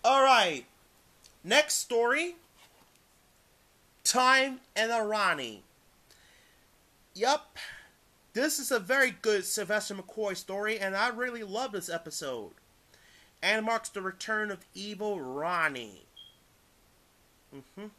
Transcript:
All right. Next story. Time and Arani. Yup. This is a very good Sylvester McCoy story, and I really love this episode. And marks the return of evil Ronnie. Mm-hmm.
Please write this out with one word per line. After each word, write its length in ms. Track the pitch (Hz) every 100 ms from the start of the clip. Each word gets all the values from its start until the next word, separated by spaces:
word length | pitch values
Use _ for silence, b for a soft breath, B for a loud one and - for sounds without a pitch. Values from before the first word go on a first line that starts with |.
All 180 | 226 269
right. 420 | 269 247 190 143 - _ _ _ _ _ - _
Next 340 | 170 269 302 -
story. 600 | - 233 233 285 349 339 _ _ - _ _ _ _ _ _ _ _ _ _ _ _ _
Time 560 | - 254 254 262 269 262 _ -
and 140 | 226
Arani. 720 | 233 214 214 196 151 120 104 - _ _ _ _ b b b b b b _ _ _ _
Yup. 420 | 185 233 302 - - B B B B _ _ _
This 240 | 214 302 294
is 120 | 254
a 80 | 247
very 320 | 180 269 254
good 360 | 185 220 208 185
Sylvester 480 | - 190 208 -
McCoy 420 | 202 - - 208 185
story, 420 | - 196 214 220
and 160 | 196
I 140 | 196 240
really 340 | 226 247 233
love 300 | 208 208 262
this 160 | 202 -
episode. 640 | 170 160 - 147 123 98 - _ _ _ b b b b b
And 220 | 185 220
marks 240 | 220 226 -
the 140 | 202
return 480 | 185 185 - 214 214
of 160 | 196 -
evil 460 | 190 208 196 214 196
Ronnie. 840 | 131 135 165 175 156 131 110 95 - - - _ _ _ _ _ _ _ _ _ _ _ _
Mm-hmm. 320 | 139 131 - 208